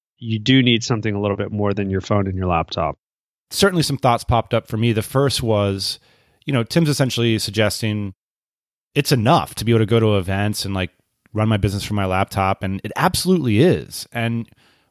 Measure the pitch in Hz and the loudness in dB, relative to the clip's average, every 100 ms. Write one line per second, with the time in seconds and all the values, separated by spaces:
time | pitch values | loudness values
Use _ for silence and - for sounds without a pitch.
0 | _ - 117 110 107 131 123 117 120 117 | _ -12 -4 -2 4 4 6 2 2 -2
1 | 110 101 101 101 101 104 101 101 98 95 | -2 -2 -2 -2 -4 -2 -2 0 -2 -2
2 | - 104 98 92 92 82 80 - 78 67 | 0 0 0 -2 0 0 -2 -4 -4 -6
3 | _ _ _ _ _ - 196 180 151 135 | _ _ _ _ _ -4 -2 -2 -2 0
4 | 127 117 - 117 - 113 - 107 117 110 | 0 0 0 -2 0 -4 -2 -2 0 -2
5 | - 135 139 - 120 104 101 98 92 - | -2 0 0 0 0 0 0 -2 -6 -10
6 | _ _ _ _ - 135 113 170 156 139 | _ _ _ _ -4 -2 0 0 2 2
7 | 131 117 117 110 - 104 104 - 110 107 | 0 0 0 0 -2 0 0 0 -4 -4
8 | 101 - _ _ _ _ _ _ _ 143 | -6 -12 _ _ _ _ _ _ _ -4
9 | - 123 110 160 73 - 110 113 104 113 | 0 2 4 2 0 -4 2 2 4 2
10 | 110 101 90 98 104 104 98 98 90 _ | 2 2 0 -2 -2 -4 -4 -4 -6 _
11 | _ _ _ 104 110 104 101 98 - 104 | _ _ _ 0 2 2 2 -2 -2 -2
12 | 95 92 101 101 95 98 98 98 104 - | 0 0 0 0 0 0 -4 -6 -6 -2
13 | 180 - 175 185 127 104 175 92 - - | 0 2 2 2 4 4 4 2 -2 -14
14 | - 117 117 117 113 _ _ _ _ | -10 -4 -4 -4 -6 _ _ _ _